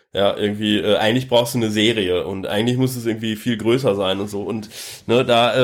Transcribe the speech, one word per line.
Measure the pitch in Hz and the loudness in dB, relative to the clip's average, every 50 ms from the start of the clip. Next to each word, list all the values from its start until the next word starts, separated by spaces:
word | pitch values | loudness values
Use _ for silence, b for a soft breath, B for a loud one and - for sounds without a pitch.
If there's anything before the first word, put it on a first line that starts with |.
| b b - | b b -2
Ja, | 92 101 101 - | 0 2 2 2
irgendwie, | - 104 104 104 104 110 104 107 104 | 0 -2 -2 -2 -2 0 0 0 2
äh, | - 107 101 80 | 2 2 2 2
eigentlich | 107 110 120 131 127 127 | 2 2 2 0 0 2
brauchst | 123 117 120 127 - | 2 2 2 2 -2
du | 123 | -2
eine | 113 110 | -2 0
Serie | 107 107 107 117 120 110 98 90 90 87 - | 0 2 2 2 2 2 0 0 0 -2 -2
und | 92 98 95 92 - | -4 -6 -6 -6 -4
eigentlich | 98 104 113 123 123 123 | -2 0 0 0 0 0
muss | 131 127 127 | 0 -2 -2
es | 123 113 | -4 -4
irgendwie | 117 110 110 113 113 107 | -4 -4 -2 -4 -6 -6
viel | 104 - 123 117 104 | -4 -4 -4 -4 -2
größer | 104 113 117 135 135 123 98 | 0 0 0 2 2 0 0
sein | 98 98 95 95 98 | 0 0 -2 -2 -2
und | 101 101 | -4 -6
so. | 101 101 | -6 -6
Und, | 101 85 110 110 104 B B B B B B B B | -6 -6 -6 -6 -8 B B B B B B B B
ne, | - 113 123 131 | 0 2 2 4
da, | 123 120 117 117 120 107 131 | 4 4 4 4 4 4 4